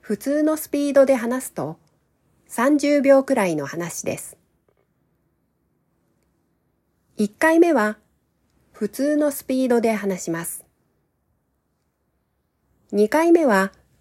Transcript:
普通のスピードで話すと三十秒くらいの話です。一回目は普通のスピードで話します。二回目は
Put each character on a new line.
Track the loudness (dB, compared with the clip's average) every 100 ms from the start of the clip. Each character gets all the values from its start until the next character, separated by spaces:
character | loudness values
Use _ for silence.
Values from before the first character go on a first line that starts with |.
普 | -6 -6
通 | -4 0
の | 0 -2
ス | -4
ピ | -4 0
ー |
ド | 2 4
で | 2
話 | -2 -6 -8
す |
と | -10 -10 -10 _ _ _ _ _ _ _
三 | -2 2 2
十 | 2 2
秒 | 6 4
く | 4
ら | -2 0
い | -4
の | -6
話 | -8 -10 -8
で | -8 -8
す。 | -12 -20 _ _ _ _ _ _ _ _ _ _ _ _ _ _ _ _ _ _ _ _ _ _ _ _ _ _ _ -6
一 | -6
回 | _ 2 4
目 | 4
は | 4 0 -4 _ _ _ _ _ _ _
普 | -10 -8
通 | -4 -2 0
の | -2
ス | -4 -6
ピ | -2 0
ー |
ド | 0
で | 0
話 | -2 -4 -6 -6
し |
ま | -8 -10
す。 | -14 -20 _ _ _ _ _ _ _ _ _ _ _ _ _ _ _ _ _ _ _ _ _ _
二 | 0 0
回 | 2 4
目 | 4 4
は | 2 0 _ _ _